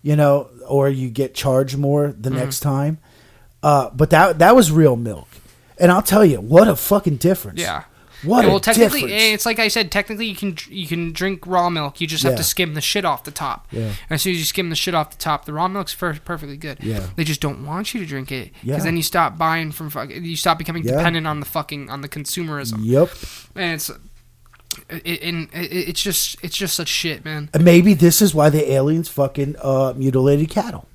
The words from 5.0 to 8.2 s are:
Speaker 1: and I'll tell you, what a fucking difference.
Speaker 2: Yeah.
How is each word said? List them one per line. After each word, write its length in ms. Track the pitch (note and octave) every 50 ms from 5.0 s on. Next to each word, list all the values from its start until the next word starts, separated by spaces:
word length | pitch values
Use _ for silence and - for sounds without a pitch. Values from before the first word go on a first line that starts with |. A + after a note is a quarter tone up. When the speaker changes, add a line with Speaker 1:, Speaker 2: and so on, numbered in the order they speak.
| A#2 A2+ G#2 - - _ - - - - _ _ _ _ _ -
Speaker 1:
and 140 | F3+ F3
I'll 80 | F3+ F#3+
tell 220 | - - F#3+ G#3+ G#3+
you, 160 | F3 C#3 G#2
what 260 | F#2+ A2+ C#3+ E3+ G#3+
a 80 | - E3+
fucking 420 | - - - G3+ G3+ - E3+ D3
difference. 440 | B2 - E3+ F#3+ F#3 - - - E3+
Speaker 2:
Yeah. 240 | E3+ F3 E2+ C#2+ - - _ _ _ _ - -